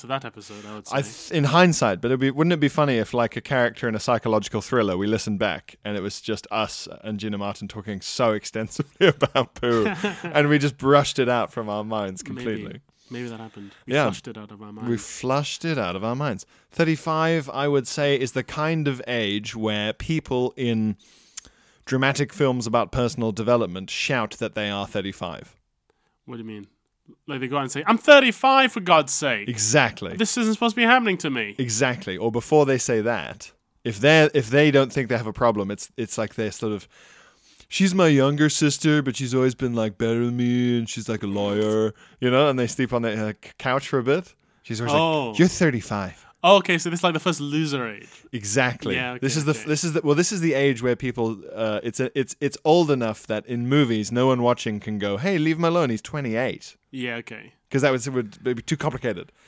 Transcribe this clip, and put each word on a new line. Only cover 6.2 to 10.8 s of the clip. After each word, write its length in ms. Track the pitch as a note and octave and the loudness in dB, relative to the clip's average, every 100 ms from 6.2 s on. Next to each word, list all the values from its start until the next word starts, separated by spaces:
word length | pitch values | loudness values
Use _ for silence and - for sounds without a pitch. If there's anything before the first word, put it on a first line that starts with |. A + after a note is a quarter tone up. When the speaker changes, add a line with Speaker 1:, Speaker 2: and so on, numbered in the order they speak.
Speaker 2:
just 260 | - G#2 - | -8 -8 -4
us 340 | G#2+ G#2 - - - | -4 -4 -6 -14 -14
and 160 | A2 G#2 | -10 -6
Gina 200 | G#2+ G2+ | -6 -6
Martin 280 | G2+ - G2+ | -6 -8 -12
talking 340 | G#2+ G#2+ G2 | -12 -10 -10
so 340 | - - A#2 | -8 0 0
extensively 760 | G#2+ - A2 A2+ - - - F#3 | 0 -4 -8 -8 -6 -6 2 2
<laughs> 40 | - | 4
about 360 | C#3+ C3+ A#2+ - | 2 0 -2 -2
poo, 300 | A#2+ A#2 G#2+ | 0 2 0
Speaker 1:
<laughs> 60 | D#3+ G3+ E3 | -2 -4 -4
Speaker 2:
and 260 | F3 D3+ D3 | -2 2 4
we 100 | D3 | 4
just 180 | C#3+ | 2
brushed 400 | - | 0